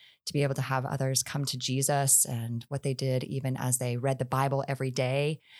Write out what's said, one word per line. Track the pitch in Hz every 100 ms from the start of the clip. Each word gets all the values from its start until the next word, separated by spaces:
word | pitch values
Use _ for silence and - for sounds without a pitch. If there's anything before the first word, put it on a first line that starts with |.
| - _ -
to |
be | 147
able | 139 135
to |
have | 127 135 123
others | 139 135 131
come | - 147 139
to | 131
Jesus | 127 131 135 143 139 - -
and | 120 113 117 -
what | 139
they | 139
did | 127 135 127
even | - 135 131 131
as | 127 123
they | 123 120
read | 135 135
the | 123
Bible | 135 135 139 135
every | 139 131
day. | 127 127 139 147 160 - -